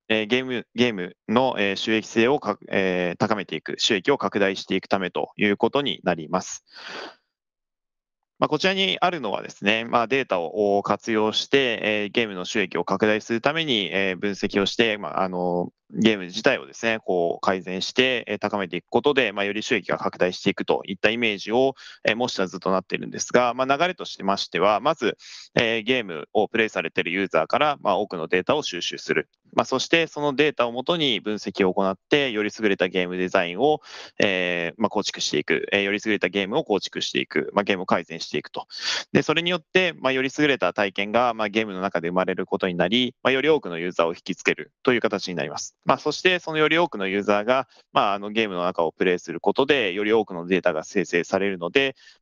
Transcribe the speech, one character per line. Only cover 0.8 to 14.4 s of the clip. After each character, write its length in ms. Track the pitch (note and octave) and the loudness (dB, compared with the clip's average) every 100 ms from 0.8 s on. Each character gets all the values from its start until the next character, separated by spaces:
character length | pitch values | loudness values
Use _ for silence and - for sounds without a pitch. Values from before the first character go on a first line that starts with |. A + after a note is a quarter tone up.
| B2 | 2
ー 60 | |
ム 200 | G2+ F2+ - - | 2 -8 -8 0
の、 280 | A#2 C3 - | 2 2 0
え 160 | G2+ | 0
ー、 20 | G2 | 0
収 160 | A2+ | 0
益 140 | A2 - | 0 0
性 200 | A2+ A#2 | 2 4
を 120 | D3 | 2
か-、 180 | G#2 - - | -2 -6 -2
え 420 | G2+ F#2+ F2+ F2 F2 | 0 2 2 0 0
ー、 20 | |
高 160 | G#2+ | 0
め 100 | G#2+ | 0
て 100 | F2 D#2 | -2 -8
い 40 | |
く、 140 | - - | -8 -2
収 200 | - G2+ | 2 2
益 140 | C#3 | 2
を 60 | C#3 | 2
拡 220 | G2 G#2 | 0 2
大 180 | G2 F#2+ | 2 0
し 80 | |
て 120 | - F#2+ | -2 -2
い 40 | |
く 60 | - | 0
た 120 | G2 | 0
め 120 | F2+ | 0
と 220 | D2+ - - | -4 -6 0
い 100 | G#2 | 0
う 120 | G2+ | 4
こ 100 | A2+ | 2
と 140 | C#3 | 2
に 180 | C3+ - | 0 -2
な 100 | F2+ | -2
り 160 | E2 D2+ | -2 -2
ま 100 | F#2 | -4
す。 240 | - - _ - - - - - _ _ _ _ _ _ _ _ _ _ _ - | -4 -14 _ -20 -14 -14 -14 -18 _ _ _ _ _ _ _ _ _ _ _ -2
ま 80 | C3+ | -2
あ、 20 | |
こ 100 | D3 | 0
ち 80 | F#3+ | 0
ら 60 | |
に 240 | F#3+ F#3+ - | 0 0 0
あ 100 | F3+ | 0
る 100 | E3+ | 0
の 100 | A2 | -4
は 120 | A2+ | -6
で 80 | - | -8
す 140 | - | -4
ね、 200 | G2+ A2 | -2 0
ま 180 | A#2 A#2+ | 0 0
あ、 40 | A2+ | 2
デ 180 | C3+ | 0
ー 20 | - | 0
タ 140 | F#2 | -2
を 420 | D#2+ G#2+ G2+ G2+ | -2 0 2 2
活 300 | - G#2 - | 2 0 2
用 200 | A2 G#2+ | 2 2
し 160 | - - | 0 0
て、 320 | C#3 B2+ G#2+ | 2 2 0
え 220 | G#2 G#2+ G#2 | 0 0 0
ー、 20 | |
ゲ 140 | A#2+ | 0
ー 60 | A2 | -2
ム 60 | |
の 120 | F#2+ F2+ | -4 -4
収 140 | A2 | -2
益 180 | F#2 E2+ | 0 -2
を 60 | |
拡 220 | - F#2+ G#2+ | 0 2 2
大 140 | G#2+ | 2
す 120 | - | 0
る 80 | A#2 | 0
た 100 | C#3 | 0
め 140 | D#3+ D#3 | 0 0
に、 240 | A2+ F2 | 0 0
え 220 | F#2 G2 | 0 0
ー、 20 | F2 | 0
分 140 | G2+ | -2
析 300 | F#2+ | -2